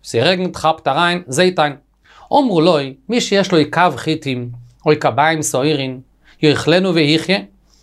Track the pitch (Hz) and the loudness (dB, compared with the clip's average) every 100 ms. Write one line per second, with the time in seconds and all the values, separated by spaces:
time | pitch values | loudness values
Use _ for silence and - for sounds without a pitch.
0 | - 117 143 185 180 - 156 160 - 139 | -2 0 0 0 -4 -2 -2 -2 -2 0
1 | 175 175 175 131 185 180 151 135 _ _ | 0 -2 -4 0 0 2 -2 -2 _ _
2 | _ - - 285 262 175 170 156 135 135 | _ -20 0 2 2 2 2 2 -2 -10
3 | - 240 240 196 196 170 147 165 180 131 | -4 -4 0 -2 2 2 2 2 0 0
4 | - 160 143 123 123 - - _ 156 151 | -4 -4 -4 -6 -8 -12 -20 _ -2 0
5 | 143 117 156 160 147 131 143 147 131 127 | 0 2 0 0 -2 -2 0 -2 -4 -10
6 | - _ _ _ 156 131 - 175 190 170 | -16 _ _ _ 0 2 2 2 2 2
7 | 147 156 156 196 196 _ _ _ | 2 0 0 -4 -4 _ _ _